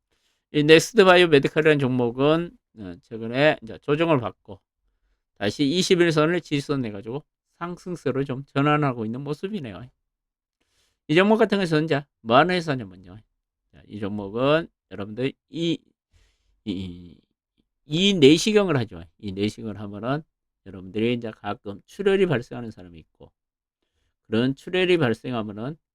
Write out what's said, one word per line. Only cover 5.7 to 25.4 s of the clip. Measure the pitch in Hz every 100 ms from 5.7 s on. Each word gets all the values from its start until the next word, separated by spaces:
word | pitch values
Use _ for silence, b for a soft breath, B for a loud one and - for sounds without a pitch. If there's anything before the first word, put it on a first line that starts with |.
| 175 - 175
일선을 | 170 156 151 175
지지선 | - 143 139 139
내가지고 | 117 101 110 139 - _ _ -
상승세로 | 170 175 185 175 135 131
좀 | 139 127 139
전환하고 | 139 147 147 143 120 110
있는 | 123
모습이네요. | 143 151 196 214 123 92 123 _ _ _ _ _ _ _ _ _ _ _ -
이 | 156
종목 | 202 220
같은 | 214 202
경우에는 | 175 156 160
이제 | 139 - _
뭐 | 110 123
하는 | 170 180
회사냐면요. | 160 131 98 90 90 104 _ _ _ _ _
자, | _ -
이 | 104
종목은 | 101 104 98 110 135 156 170 _ _
여러분들 | 95 104 107 135 - _
이, | 151 170 160 _ _ _ _ _ _ _ _ 110
이, | 92 92 87 87 - _ _ _ _ _ _ -
이 | 156 202
내시경을 | 190 135 160 226 208 190 139
하죠. | 107 85 85 _
이 | 104
내시경을 | 95 104 - 113 98
하면은 | 104 104 117 151 - _ _ _ 95
여러분들이 | 92 92 107 117
이제 | 120 117
가끔 | 110 104 104 104 101 _
출혈이 | - 196 196 180
발생하는 | 123 - 123 113
사람이 | 107 90 85
있고, | - _ 82 _ _ _ _ _ _ _ _ _ -
그런 | 110 127 135
출혈이 | - 180 185 175
발생하면은 | 127 110 131 120